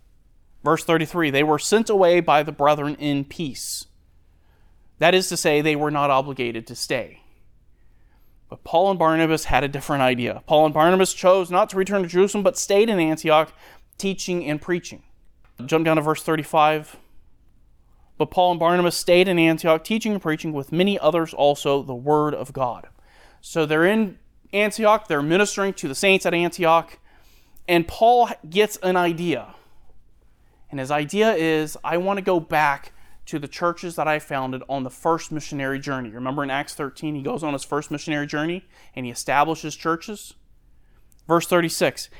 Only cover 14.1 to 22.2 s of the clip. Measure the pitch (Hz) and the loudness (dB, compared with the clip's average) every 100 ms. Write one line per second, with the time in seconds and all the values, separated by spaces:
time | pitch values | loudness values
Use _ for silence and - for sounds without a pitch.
14.1 | 185 - 175 147 151 - 175 - 101 - | -6 -6 -6 -4 -6 -4 -6 -6 -18 -20
15.1 | _ _ _ _ - 127 160 160 160 147 | _ _ _ _ -14 -2 0 2 2 0
16.1 | 151 - 156 143 160 151 156 147 - - | -2 -2 -4 0 2 2 2 -6 -20 -20
17.1 | - - _ _ _ _ _ _ _ _ | -20 -20 _ _ _ _ _ _ _ _
18.1 | - 151 - 180 170 170 180 175 - - | -6 -4 0 0 2 2 2 2 0 2
19.1 | 175 185 175 165 160 170 160 - 220 220 | 4 4 4 2 2 2 2 0 -4 -2
20.1 | 202 165 156 165 147 131 160 196 202 151 | -4 -2 -4 -4 -8 -4 0 2 2 2
21.1 | 170 160 - 143 143 147 139 135 123 139 | 2 0 2 2 2 0 0 -2 -6 0
22.1 | 151 | 2